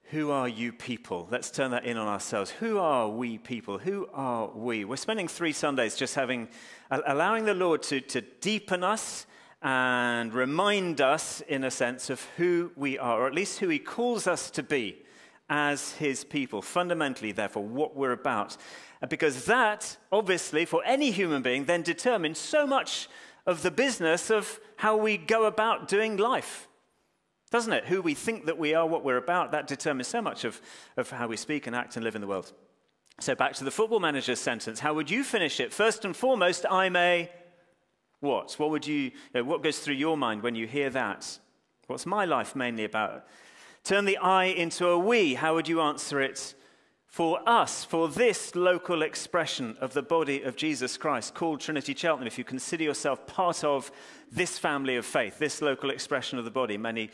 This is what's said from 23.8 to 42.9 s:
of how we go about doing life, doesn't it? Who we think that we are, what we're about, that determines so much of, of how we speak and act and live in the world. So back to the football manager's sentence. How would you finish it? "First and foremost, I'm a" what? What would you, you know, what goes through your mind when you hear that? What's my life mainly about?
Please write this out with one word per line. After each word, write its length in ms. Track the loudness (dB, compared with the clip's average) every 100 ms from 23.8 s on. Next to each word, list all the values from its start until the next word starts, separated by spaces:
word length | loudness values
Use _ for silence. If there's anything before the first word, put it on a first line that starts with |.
| 0 2 2 2 4
of 300 | 2 2 -12 -16 0
how 220 | 2 4
we 200 | 4 0
go 280 | 2 4 4
about 420 | 4 2 2 2
doing 280 | 2 2 2
life, 520 | 2 2 -2 -14 -16 _ _ _ _ _ _ _ _
doesn't 220 | 0 2
it? 120 | 0 2
Who 160 | 0
we 140 | 2 -2
think 320 | -4 -4 -4
that 100 | 0
we 160 | 2
are, 120 | 4 2
what 200 | 2 2
we're 120 | 0
about, 340 | 2 0 2
that 140 | -2 -4
determines 420 | -4 -2 -2 -2
so 140 | -4
much 220 | -4 -4
of, 160 | -6 -8 -18 -20 -10 -6
of 140 | -6
how 160 | -4 -4
we 100 | -4
speak 300 | -4 -4 -2
and 80 | -6
act 200 | -4 -4
and 80 |
live 120 | -4 -4
in 40 |
the 80 | -4
world. 240 | -4 -6 -18 _ _ _ _ _ -6
So 140 | -4
back 200 | 2 2
to 100 | 0
the 80 | -6
football 280 | 0 2 2
manager's 400 | 2 0 0 -2
sentence. 400 | -2 -2 -6 -2
How 120 | -2 0
would 140 | 0
you 140 | -2
finish 380 | 0 0 0 0
it? 100 | -4
"First 320 | 2 2 2
and 140 | -6 0
foremost, 480 | 2 4 4 2 2
I'm 280 | 2 4 4
a" 320 | 4 4 0 -12 -20 _ _ _ _ _ _ _
what? 340 | 0 0 -2
What 180 | -2 0
would 160 | 0 -2
you, 80 | -2
you 160 | -4 -8 -4 -2
know, 80 |
what 180 | 0 0
goes 180 | 0 -2
through 160 | -4 0
your 220 | 0 2
mind 240 | 0 0
when 140 | -2 -4
you 100 | -4
hear 240 | -2 0
that? 500 | 0 -2 -4 -10 -14 _ _ _ _ -10
What's 200 | -8 -2
my 180 | 0 2
life 300 | 2 0 -2
mainly 280 | -2 -2
about? 420 | -2